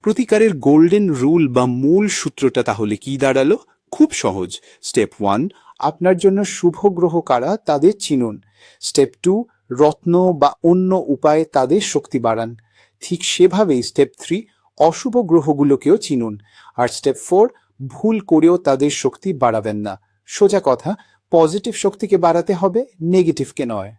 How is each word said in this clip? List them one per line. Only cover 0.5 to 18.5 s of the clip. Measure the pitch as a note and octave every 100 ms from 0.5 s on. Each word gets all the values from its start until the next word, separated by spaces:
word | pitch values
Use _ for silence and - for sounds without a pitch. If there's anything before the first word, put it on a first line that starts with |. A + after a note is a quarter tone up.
| D#3
গোল্ডেন | B2+ D3+ E3+ G#3 G3
রুল | C#3 C3+ E3+ D3
বা | B2 B2+
মূল | B2 C#3 F#3 G#3
সূত্রটা | - D3 - C3+ B2+
তাহলে | A#2+ G#2 G#2+ G#2
কি | - C3+
দাঁড়ালো? | C3+ C3 C3+ A3+ _ _ _
খুব | - D4+
সহজ। | - A2 F#2+ F#2 - _ _
স্টেপ | - - G#2
ওয়ান, | _ G2+ G#2 F3+ _ _ _
আপনার | C#3+ D#3 F3+ F#3
জন্য | G3 G3
শুভ | G3 - F3 - G3+
গ্রহ | F3 E3+ E3
কারা | - B2 C3+ G#3+
তাদের | - D3 E3 G#3
চিনুন। | - C#3 A#2+ G#2 _ _ _ _
স্টেপ | - - C3+ _
টু, | F3 G3+ A#3 _ _
রত্ন | B2 D3+ D3+ - F3 F#3
বা | D#3 C#3+ -
অন্য | E3+ F3+ F#3 F#3 -
উপায়ে | C#3 D3+ D#3
তাদের | D#3 C#3 C3 F#3+
শক্তি | G#3 D3 - C3+
বাড়ান। | A#2 A2+ A#2 A#2 _ _ _ _
ঠিক | - F3
সেভাবেই | - - F3+ F#3 G#3 B2+
স্টেপ | A#2 - C#3 _
থ্রি, | - F3+ A3+ _ _ _
অশুভ | D#3+ D#3+ C4 A#3+ F#3+
গ্রহগুলোকেও | E3 D3 C#3+ C#3+ C#3 C#3 G#3+
চিনুন। | - C3 A2+ G#2 _ _ - -
আর | B2
স্টেপ | - C#3 C3
ফোর, | - F3+ A#3 _ _ _
ভুল | C3+ - G#3+ A3
করেও | - D#3+ D#3+